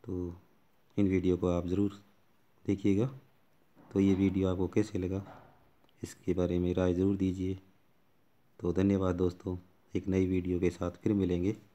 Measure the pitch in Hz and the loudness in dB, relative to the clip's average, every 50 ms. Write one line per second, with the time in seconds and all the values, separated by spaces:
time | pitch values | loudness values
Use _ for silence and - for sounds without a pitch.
0 | - - 95 90 90 87 87 - _ _ _ _ _ _ _ _ _ _ _ - | -10 -8 -8 -6 -6 -8 -10 -14 _ _ _ _ _ _ _ _ _ _ _ -2
1 | 101 95 95 92 87 92 90 87 90 90 87 87 85 87 90 92 101 101 - - | 0 2 2 0 2 0 0 0 0 0 0 -2 -2 -2 -2 -2 -2 -2 -4 -10
2 | - _ _ _ _ _ _ _ _ _ _ _ _ - 101 98 - 104 98 98 | -20 _ _ _ _ _ _ _ _ _ _ _ _ -4 -4 0 0 0 2 2
3 | 117 135 131 - - _ _ _ _ _ _ _ _ _ _ - - - - 98 | 0 -2 -4 -12 -20 _ _ _ _ _ _ _ _ _ _ -20 -20 -4 0 2
4 | 98 98 98 92 98 98 92 95 95 92 92 90 92 90 - 110 104 - - 95 | 4 4 4 4 2 2 2 2 0 0 0 0 -2 0 0 0 0 0 -2 -4
5 | 92 90 95 98 98 - - - - - - _ _ _ _ _ _ _ _ _ | -4 -4 -4 -6 -6 -10 -16 -20 -20 -20 -20 _ _ _ _ _ _ _ _ _
6 | - - - - - - 90 90 90 85 87 87 90 90 90 92 92 90 90 87 | -14 -14 -14 -10 -4 -2 0 0 0 0 2 0 0 0 2 2 2 2 2 2
7 | 92 98 101 98 95 95 90 92 92 92 95 92 - - _ _ _ _ _ _ | 2 2 2 2 0 -2 -2 -2 -4 -6 -6 -8 -10 -20 _ _ _ _ _ _
8 | _ _ _ _ _ _ _ _ _ _ _ _ - 87 82 90 95 98 98 95 | _ _ _ _ _ _ _ _ _ _ _ _ -4 -2 0 2 4 4 4 4
9 | 95 92 87 87 92 90 87 - - 95 90 90 - _ _ _ _ _ _ 98 | 2 0 0 2 0 0 0 -2 -8 -8 -8 -8 -10 _ _ _ _ _ _ -6
10 | 98 101 92 95 95 92 95 92 87 90 90 87 92 87 87 - 90 87 85 - | -4 0 2 2 2 2 0 -2 0 -2 -2 0 0 0 0 -2 -6 -6 -6 -4
11 | - 104 107 101 95 90 87 87 87 98 110 - - - _ | -2 0 0 2 2 0 0 0 0 -2 -4 -4 -10 -20 _